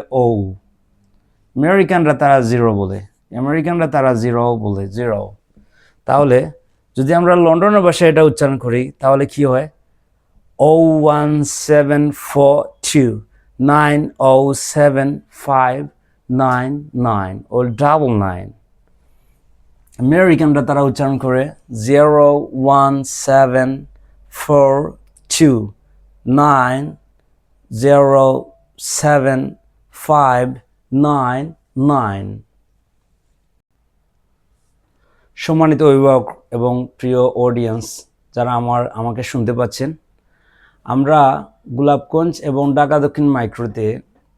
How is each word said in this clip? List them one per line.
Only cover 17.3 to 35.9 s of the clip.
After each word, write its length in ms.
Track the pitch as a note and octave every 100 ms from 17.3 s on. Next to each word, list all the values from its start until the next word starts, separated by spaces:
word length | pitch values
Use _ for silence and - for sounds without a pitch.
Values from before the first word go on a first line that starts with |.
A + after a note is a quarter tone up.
| G2+ -
or 80 | A#2+ B2 A2+
double 320 | D3 D#3 C#3 G#2+ G2
nine। 240 | F2+ G2 - _ _ _ _ _ _ _ _ _ _ _ _ _ -
আমেরিকানরা 640 | B2+ E3 F#3 D#3+ D3+ C#3+ B2+
তারা 140 | C#3+
উচ্চারণ 340 | C#3 - C#3 C3+
করে 180 | C3 B2+ C#3+ - _ A2+ A2
zero 400 | C#3+ D3+ D3 C#3+ D3 - C3 C3+ C#3
one 180 | C#3 C#3 C3 - -
seven 420 | C3+ C3+ B2+ C3 C3+ C#3+ _ _ _ _ -
four 300 | - C#3+ C#3 C#3 D#3 - _ _ _
two। 220 | - D#3 A#2+ G#2 - _ _ _ _ A#2
নাইন 720 | C3+ C#3+ C#3 B2+ C3 D3 D#3 _ _ _ _ _ _ _
জিরো 800 | A2+ C3+ C#3+ C#3 C#3 C3+ C3 - _ _ _
সেভেন 760 | - - D3+ D3 C3 C3 C3+ - _ _ _
ফাইভ 640 | - - D3+ C3+ B2 B2+ B2+ _ _ _
নাইন 600 | C3+ D3 C#3+ B2 B2+ D3+ E3 _ -
নাইন। 640 | C#3 C#3 A2 G2 G2 G#2 _ _ _ _ _ _ _ _ _ _ _ _ _ _ _ _ _ _ _ _ _ _ _ _ _ _ _ _ _
সম্মানিত 480 | - - D#3+ D#3+ D3
অভিভাবক 480 | D3+